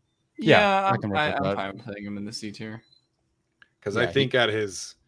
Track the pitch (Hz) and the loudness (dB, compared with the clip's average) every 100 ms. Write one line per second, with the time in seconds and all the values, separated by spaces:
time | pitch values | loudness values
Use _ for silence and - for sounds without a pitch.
0 | _ _ _ - 220 135 202 196 196 - | _ _ _ -4 6 6 6 4 2 0
1 | 104 123 151 - 95 101 98 98 110 101 | -2 -2 0 0 -2 -2 -6 -8 -12 -10
2 | 101 101 101 117 107 104 110 110 _ _ | -10 -10 -10 -10 -12 -12 -12 -14 _ _
3 | _ _ _ _ _ _ _ _ 104 107 | _ _ _ _ _ _ _ _ -4 0
4 | 120 139 131 127 113 110 104 - - - | 0 2 2 2 2 0 -4 -8 -14 -18